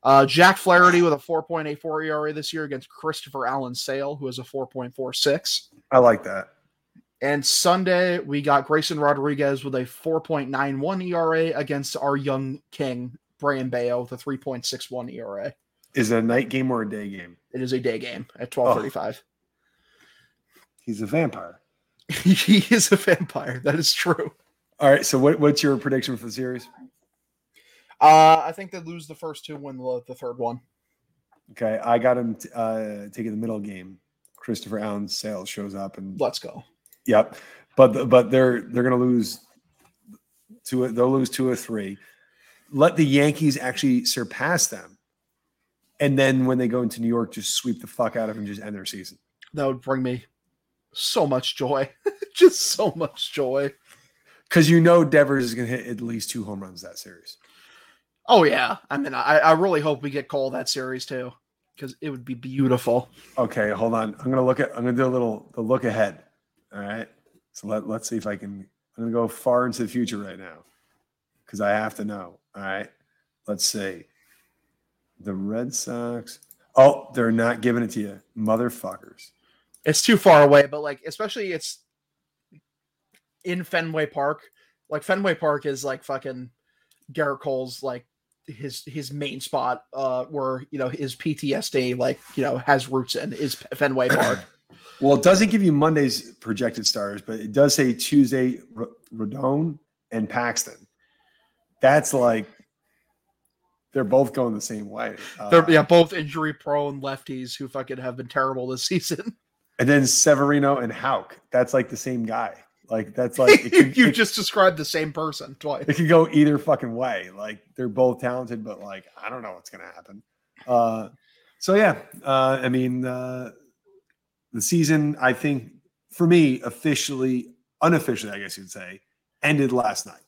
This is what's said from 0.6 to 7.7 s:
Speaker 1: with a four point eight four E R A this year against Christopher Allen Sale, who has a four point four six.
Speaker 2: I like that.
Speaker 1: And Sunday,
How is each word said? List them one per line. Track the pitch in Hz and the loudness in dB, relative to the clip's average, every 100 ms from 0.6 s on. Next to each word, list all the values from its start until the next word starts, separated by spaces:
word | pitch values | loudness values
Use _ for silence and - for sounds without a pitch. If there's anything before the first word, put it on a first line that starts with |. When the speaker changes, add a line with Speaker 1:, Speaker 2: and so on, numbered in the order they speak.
| - 180 180 175 | 4 6 8 6
Speaker 1:
with | 175 | 4
a | 147 | 2
four | - 165 | -2 -6
point | 156 170 151 | -4 -6 -6
eight | 147 | -8
four | 165 156 | -6 -6
E | 156 | -4
R | 151 151 | -4 -4
A | |
this | 151 147 | -6 -8
year | 165 | -8
against | 151 135 - | -8 -10 -12
Christopher | - 160 151 - 135 123 | -10 -8 -8 -10 -6 -4
Allen | 135 127 | -4 -6
Sale, | 123 - 135 139 147 | -8 -6 -6 -6 -8
who | 135 | -10
has | 127 | -10
a | |
four | 123 139 127 | -10 -10 -8
point | 131 123 | -10 -12
four | 131 131 | -8 -8
six. | 127 - 147 - - - _ _ | -2 0 0 -2 -8 -8 _ _
Speaker 2:
I | 131 | 6
like | 123 107 | 6 4
that. | - 98 - _ _ _ _ _ _ _ | -2 -10 -12 _ _ _ _ _ _ _
Speaker 1:
And | 135 147 | -4 -2
Sunday, | 135 - 180 | 0 0 2